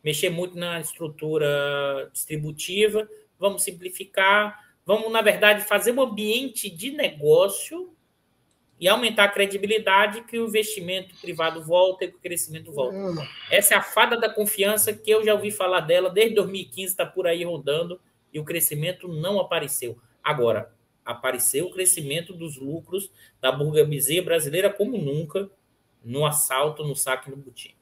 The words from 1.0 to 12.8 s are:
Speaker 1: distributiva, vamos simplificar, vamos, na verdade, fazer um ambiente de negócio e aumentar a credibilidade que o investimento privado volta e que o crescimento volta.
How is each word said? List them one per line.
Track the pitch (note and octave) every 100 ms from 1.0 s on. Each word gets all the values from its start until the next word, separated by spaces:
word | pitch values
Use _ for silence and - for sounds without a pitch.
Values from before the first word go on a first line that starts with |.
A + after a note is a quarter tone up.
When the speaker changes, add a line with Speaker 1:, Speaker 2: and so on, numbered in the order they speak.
| D#3 D3+ D#3 D#3 D3 C#3+ C#3+ C#3+ C#3+ C3+ C3+
Speaker 1:
distributiva, | - - D#3 D3+ D3 - F#3+ G#3+ G#3 G#3+ - _ _
vamos | G3 F#3
simplificar, | - F3 F3+ - G3 - F#3+ G#3 G#3 - _ _ -
vamos, | G#3+ A3
na | A3+
verdade, | G#3+ - G#3 G#3
fazer | - G#3 G3+
um | B3
ambiente | B3+ G3+ G#3+ A#3 C4 - G#3
de | E3 A#3+
negócio | D4+ G3 D3+ D3 D#3+ F#3+ - - E4 F#4 _ _ _ _ _ _ _ _ _
e | E3+
aumentar | A#3+ A#3 A3+
a | G3+
credibilidade | G3+ G3 G3 G3 A3 G3 G3 G#3+ A3
que | - A#3
o | A3+
investimento | G#3+ G#3+ - E3+ F#3 - -
privado | F3 E3 E3 E3
volta | D#3 F3+ F#3 F#3
e | F3+
que | _
o |
crescimento | F3 E3+ - D#3+ D#3+
volta. | C#3+